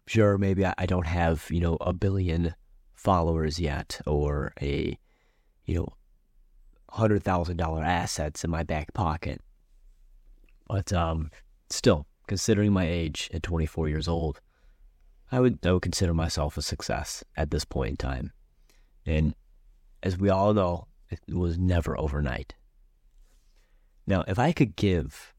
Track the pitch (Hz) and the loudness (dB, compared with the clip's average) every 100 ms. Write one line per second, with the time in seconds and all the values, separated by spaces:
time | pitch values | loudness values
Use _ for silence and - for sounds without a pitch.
0 | - 110 104 101 98 95 92 - 90 90 | -2 4 4 4 2 2 0 0 0 0
1 | 80 85 82 80 - 85 85 82 - 87 | 0 2 2 0 -2 0 0 0 -2 0
2 | 101 98 90 82 85 - _ - _ - | 0 0 0 0 -2 -4 _ -20 _ -4
3 | - 90 82 80 78 78 78 71 - - | 2 4 4 2 0 -2 -2 -4 -6 -8
4 | - 73 73 71 - - 69 71 - - | -2 0 0 -2 -4 -6 -4 -2 -4 -6
5 | _ _ _ _ _ _ - 85 - - | _ _ _ _ _ _ -6 -4 -4 -8
6 | _ _ _ _ _ - - - - - | _ _ _ _ _ -20 -20 -20 -12 0
7 | 110 104 - 90 85 85 80 80 78 87 | 2 2 2 0 0 -2 -2 -2 0 0
8 | - - 76 - 85 82 80 78 76 - | -2 -4 -6 -4 -2 -2 -2 -4 -4 -2
9 | 85 80 - - - _ _ - - - | -2 -2 -6 -10 -12 _ _ -20 -20 -20
10 | - - - - - - - 98 - 90 | -20 -20 -20 -20 -20 -20 -6 -6 -2 -2
11 | 82 80 76 - - _ - - 123 82 | 0 -2 -6 -10 -20 _ -12 0 4 4
12 | 71 _ - 95 - 104 104 98 85 85 | 0 _ -6 -2 2 4 4 4 2 0
13 | 82 71 - 80 - 85 80 - 78 78 | -4 -6 -8 -6 -2 -2 -2 -2 -2 -2
14 | 80 82 78 - _ _ - - - _ | -2 -2 -2 -6 _ _ -20 -20 -20 _
15 | - _ - 127 127 92 87 92 95 - | -20 _ -4 2 4 4 2 2 2 0
16 | 90 82 82 - 73 - - - - - | 2 2 0 -2 -4 -4 -6 -6 -4 -6
17 | - - - - 76 73 - 69 64 69 | -6 -12 -12 -6 -2 -2 -4 -4 -4 -4
18 | 65 65 - - _ _ _ _ _ _ | -4 -4 -8 -12 _ _ _ _ _ _
19 | - 78 76 - _ - - - _ - | -2 2 2 -2 _ -20 -20 -20 _ -8
20 | 95 90 98 95 101 107 90 87 - - | -4 0 2 4 4 4 2 -2 -8 -20
21 | - - - 87 87 85 92 87 - - | -14 -14 -6 -2 -2 0 2 2 0 -2
22 | 78 73 69 57 - - _ _ _ _ | -4 -2 -2 -4 -10 -16 _ _ _ _
23 | _ - - _ _ _ _ _ _ _ | _ -20 -20 _ _ _ _ _ _ _
24 | - 95 - 95 143 - 120 - 104 87 | -2 0 0 2 2 4 2 2 2 2
25 | 64 - - | -2 -8 -20